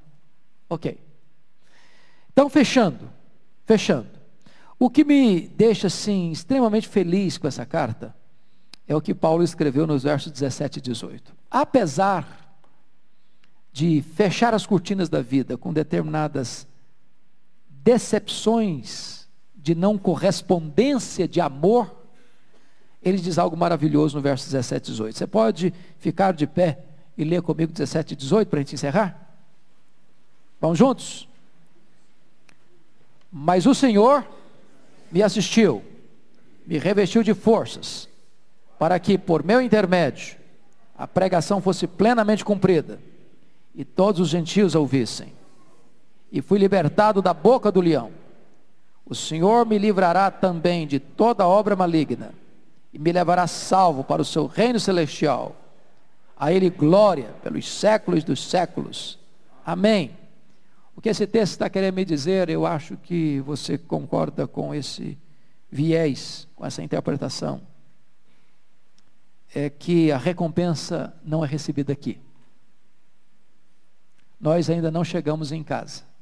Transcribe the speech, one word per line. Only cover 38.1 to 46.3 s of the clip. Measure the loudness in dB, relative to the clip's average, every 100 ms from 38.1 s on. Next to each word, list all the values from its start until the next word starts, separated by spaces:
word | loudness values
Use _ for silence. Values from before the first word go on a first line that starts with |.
| -18 -20 -20 -20 -20 -14 -2
para | 0 0
que, | 2 0
por | 2 0
meu | 4 2
intermédio, | 4 2 4 2 2 -2 -12 -16 -20 -20 -20 -20 -18 -14
a | -2
pregação | 0 2 2 0 -2
fosse | 0 -2 -4
plenamente | 2 2 4 2 0
cumprida | 0 0 2 2 0 -12 -16 -20 -20 -20 -20 -20 -18
e | -14 -6
todos | 0 2 2
os | 0
gentios | 0 0 2 4 2
a |
ouvissem. | 2 0 -2 -6 -12 -16 -20 -20 -20 -20 -20 -20 -20 -20 -8